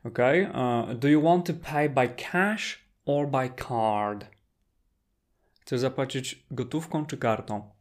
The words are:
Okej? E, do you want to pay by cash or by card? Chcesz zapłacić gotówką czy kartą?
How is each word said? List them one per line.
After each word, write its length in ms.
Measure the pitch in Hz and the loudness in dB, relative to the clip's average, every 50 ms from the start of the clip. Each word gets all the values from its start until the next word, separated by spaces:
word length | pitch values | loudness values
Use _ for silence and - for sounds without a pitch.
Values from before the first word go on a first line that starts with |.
| - | -10
Okej? 380 | 120 117 - 120 127 147 180 | -6 0 2 4 4 4 4
E, 520 | 196 - - 123 127 123 120 117 113 - 120 | 2 0 -2 -2 0 0 0 0 -2 -2 -4
do 140 | 117 120 143 | 0 4 6
you 140 | 151 151 | 6 6
want 240 | 151 165 175 180 170 | 6 6 4 4 2
to 60 | 175 160 - - - | 0 -4 -6 -8 -4
pay 160 | 156 147 151 147 | 0 0 0 2
by 200 | 135 135 127 123 | 2 2 2 2
cash 800 | 123 - - - - 175 190 208 220 214 - - - - _ _ _ _ _ | 0 -8 -10 -2 0 0 2 2 0 -4 -6 -8 -10 -12 _ _ _ _ _
or 240 | - 143 143 143 139 | -2 0 0 0 0
by 220 | 135 131 131 127 127 - - - | 0 0 0 -2 -6 -10 -8 -4
card? 580 | 127 113 110 110 107 104 104 104 104 104 101 - _ _ _ _ _ _ _ _ _ _ _ _ _ _ _ _ _ _ _ _ _ _ _ _ _ _ | 0 2 2 2 2 2 0 -2 -2 -6 -10 -16 _ _ _ _ _ _ _ _ _ _ _ _ _ _ _ _ _ _ _ _ _ _ _ _ _ _
Chcesz 200 | _ - 135 123 | _ -4 -2 0
zapłacić 680 | 127 131 131 - 135 131 - 135 131 - - - _ _ | 0 0 0 -2 -4 -4 -4 -6 -6 -6 -12 -14 _ _
gotówką 560 | 135 123 120 123 - 156 160 - 165 151 151 | -6 -6 -6 -4 -4 -6 -4 -2 -4 -4 -4
czy 120 | 147 151 - | -4 -6 -2
kartą? 520 | - 117 110 107 - - 107 104 104 - _ _ | 0 0 0 0 -2 -6 -8 -8 -8 -12 _ _